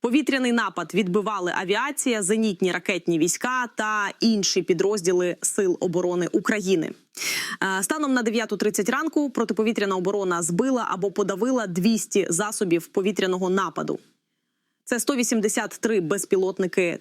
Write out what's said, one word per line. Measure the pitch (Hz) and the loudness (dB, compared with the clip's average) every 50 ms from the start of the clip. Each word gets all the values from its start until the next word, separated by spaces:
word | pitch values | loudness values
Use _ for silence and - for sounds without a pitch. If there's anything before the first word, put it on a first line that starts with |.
Повітряний | - 240 233 302 285 254 269 269 254 247 | 0 2 2 2 2 2 0 0 2 2
напад | 233 233 220 196 180 - 170 160 - | 2 2 0 0 -2 -6 -8 -2 0
відбивали | 180 220 180 175 208 196 208 214 196 180 175 - | 0 0 2 0 0 0 0 -2 -2 -2 -2 -2
авіація, | - 185 175 202 208 247 285 294 - - 262 233 214 202 | -2 -4 -4 -4 -4 -4 -4 -4 -4 -2 0 0 0 0
зенітні | 170 220 220 220 220 190 - - 180 | 0 0 2 2 0 0 0 -2 -2
ракетні | 175 180 170 - 202 175 175 - 170 160 | -2 -2 -2 -2 -4 -2 0 0 2 2
війська | 151 175 - - - 247 254 254 247 233 _ | 2 2 0 -2 -2 -4 -2 -2 -4 -6 _
та | - 220 214 214 214 202 190 - _ | -4 -4 -2 0 -2 -2 -4 -4 _
інші | - 226 220 208 190 - - 190 | 2 2 2 2 2 0 0 0
підрозділи | 170 - 185 165 190 196 208 214 170 180 185 180 180 175 170 - | 0 0 0 2 2 0 0 0 0 2 2 2 2 0 -2 -2
Сил | - - - - 202 190 175 - | -4 -4 -2 0 0 0 0 0
оборони | - 185 175 180 180 180 175 175 175 - | -2 -2 -2 0 -2 0 0 -2 -2 0
України. | - 214 196 - 220 208 180 185 190 165 156 - - - _ _ _ - - - - - - - - - - 190 190 190 | 0 -2 0 0 -2 -2 2 2 2 2 2 -2 -6 -12 _ _ _ -8 -6 -4 -4 -4 -6 -8 -6 -4 -2 -2 -2 -2
Е, | 196 | 0
станом | - 320 311 302 285 262 | -2 -2 -2 0 0 2
на | 254 233 | 2 2
дев'яту | 226 214 233 226 220 214 190 | 2 0 0 -2 -2 -2 -2
тридцять | - 214 202 - 202 - | 0 0 0 0 0 0
ранку | 254 269 311 320 - 320 294 277 | 0 0 -2 0 0 0 0 0
протиповітряна | - - 233 - 208 175 220 220 233 - 202 196 190 | 0 -2 -2 -2 0 0 0 0 0 0 0 0 0
оборона | 185 180 180 202 208 196 185 175 170 | 0 0 0 0 0 0 0 0 0
збила | 175 160 175 175 254 269 269 240 214 - | 0 -2 0 0 2 2 2 0 0 -2
або | - 185 175 202 | -4 -2 -2 -4
подавила | - - 208 190 202 180 214 254 262 247 220 196 | 0 -2 -2 -2 0 -2 0 0 0 0 0 -2
двісті | 175 175 175 220 226 214 - - - 202 185 - | -2 2 4 4 4 2 0 0 0 0 2 2
засобів | 170 165 208 208 - - 214 185 165 170 160 - | 0 -2 -2 -2 -2 -2 0 2 2 0 0 0
повітряного | _ - 190 190 208 - 190 185 185 185 190 185 | _ 0 0 0 0 0 0 0 0 0 0 2
нападу. | 185 190 190 165 165 - 156 151 156 - _ _ _ _ _ _ _ _ _ _ _ _ _ _ _ _ _ | 2 2 0 0 -2 -6 -4 -4 -4 -6 _ _ _ _ _ _ _ _ _ _ _ _ _ _ _ _ _
Це | - 254 233 | -4 -2 -2
сто | - - 285 | 2 0 2
вісімдесят | 247 240 - 254 226 196 214 - - 220 202 - - | 2 2 2 2 2 2 2 0 0 -4 -4 -8 -4
три | - 233 226 208 | -2 2 2 2
безпілотники | 175 151 202 202 196 - - 190 190 185 190 - 190 180 - - 185 170 160 - | 2 2 -2 -2 0 2 2 2 4 2 0 0 -2 0 2 2 0 0 0 -4